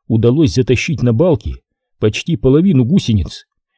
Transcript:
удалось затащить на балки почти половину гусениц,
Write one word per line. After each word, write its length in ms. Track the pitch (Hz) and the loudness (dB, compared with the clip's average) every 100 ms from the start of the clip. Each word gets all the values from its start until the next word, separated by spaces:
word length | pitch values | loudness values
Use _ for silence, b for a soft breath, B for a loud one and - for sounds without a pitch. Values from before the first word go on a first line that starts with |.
| - | -4
удалось 440 | 113 117 139 143 | 0 2 2 0
затащить 500 | 127 123 123 - 127 | 0 0 -2 -2 -2
на 80 | 120 | -2
балки 500 | 113 180 151 - - _ _ _ - | 0 0 0 -4 -12 _ _ _ -4
почти 360 | 110 - - 165 | -4 -4 -6 -2
половину 480 | 131 143 196 139 | 2 2 4 2
гусениц, 600 | 120 202 - 104 - - _ _ _ | 2 0 0 -2 -2 -10 _ _ _